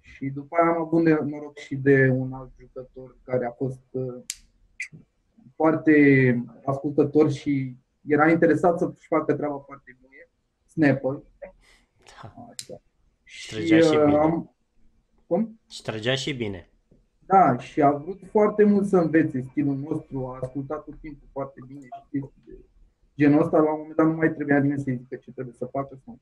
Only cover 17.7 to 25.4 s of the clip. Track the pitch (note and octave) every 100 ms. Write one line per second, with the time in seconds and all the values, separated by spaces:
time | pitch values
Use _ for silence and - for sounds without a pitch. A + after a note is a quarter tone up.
17.7 | - C#3+ C#3+ D#3 G3 - G#3+ G#3 G#3 G#3
18.7 | G3+ G3 F#3 D#3+ D#3+ D3+ C3 B2+ - C#3
19.7 | C3+ D3 D#3 - C3+ B2+ C3 C3 D3 C3+
20.7 | D#3 D3+ - D#3 C#3+ - - C3+ - B2+
21.7 | C#3 B2+ - _ C#3 C3+ _ _ - _
22.7 | _ _ _ _ - D3 D3 E3+ E3+ D#3
23.7 | D#3 - - D#3+ D#3+ D#3+ D3 C#3+ C#3+ C#3+
24.7 | C#3 C3+ B2 - C3 - A#2+